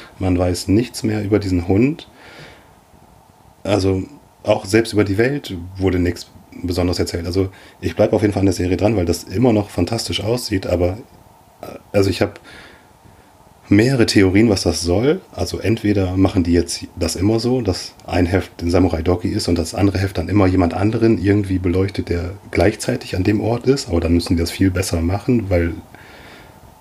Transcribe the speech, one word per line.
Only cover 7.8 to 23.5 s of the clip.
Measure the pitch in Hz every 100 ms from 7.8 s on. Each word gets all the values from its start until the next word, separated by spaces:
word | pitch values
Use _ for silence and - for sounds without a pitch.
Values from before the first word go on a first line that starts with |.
ich | 87 -
bleib | 110
auf | 110
jeden | 104
Fall | 98
an | 95
der |
Serie | 90 90 87
dran, | 101 107
weil |
das | 87 82
immer | - 98 127
noch | 107 101
fantastisch | - 87 117 - -
aussieht, | 101 120 - 98 95
aber, | 87 90 101 - - - _ _ _
äh, | - - -
also | 104 98
ich | 90
hab | 98 - - - - - - _ - - _ _ - _ -
mehrere | 104 120 135 107
Theorien, | 107 95 95 117
was | 95
das | 90 78
soll. | 85 92 135 185 -
Also | - 92 85
entweder | 95 113 104 101 92 92
machen | 95 95
die | 85
jetzt | 85 - - -
das | - 82 -
immer | 98 113
so, | 120 127
dass | 101 87 - - -
ein | 90 87
Heft | 92 - -
den | 85
Samurai | 90 92 82
Doggy | 82 87 95
ist | 98 90
und | 85
das | 82
andere | - 98 95
Heft | 98 -
dann | 85
immer | 104 92
jemand | 92 85
anderen | 87 104 110 113 101
irgendwie | 95 101 95 95
beleuchtet, | 92 92 95 - 92
der | 85 87 95 -
gleichzeitig | - 92 - - 123 - 95
an |
dem | 95 104
Ort | 107